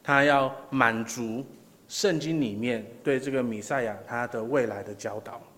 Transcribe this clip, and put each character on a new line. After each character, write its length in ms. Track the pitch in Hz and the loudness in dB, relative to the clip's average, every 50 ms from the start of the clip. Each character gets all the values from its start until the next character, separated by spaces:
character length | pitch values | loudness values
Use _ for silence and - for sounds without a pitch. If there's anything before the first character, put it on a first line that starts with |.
他 220 | _ - 143 139 139 | _ 4 4 6 6
要 280 | 147 143 139 135 131 - - - - | 6 6 4 4 2 -4 -8 -10 -4
满 320 | 139 135 123 117 113 113 113 | 2 4 4 4 4 2 -4
足 400 | 113 - 123 117 110 110 127 135 - - - - - - _ _ | -6 -6 -6 -6 -4 -4 -6 -8 -10 -16 -20 -20 -20 -20 _ _
圣 320 | - - - - 202 175 151 | -10 -6 0 2 2 2 2
经 220 | 143 160 165 160 | 0 -2 0 0
里 140 | 139 110 101 | 0 -2 -2
面 280 | 104 117 123 120 110 104 104 - - - | -2 -2 -2 -2 -2 -4 -10 -16 -6 0
对 160 | 143 139 127 | 0 0 0
这 100 | 123 143 | 0 0
个 140 | 135 131 123 | -2 0 0
弥 180 | 120 113 104 | 0 -4 -6
赛 220 | 101 - 147 135 120 | -4 -2 -2 -2 -2
亚 120 | 110 104 98 95 | -2 -4 -8 -8
他 180 | - 120 117 120 | -6 -4 -4 -4
的 160 | 117 - 117 113 | -4 -4 -6 -4
未 220 | 117 139 143 123 | 0 2 2 2
来 140 | 113 101 101 | 0 -2 -6
的 140 | 98 104 104 | -8 -10 -12
教 240 | - - 110 101 110 | -8 -8 -8 -8 -8
导。 200 | - 117 - - - - _ | -10 -12 -14 -14 -16 -20 _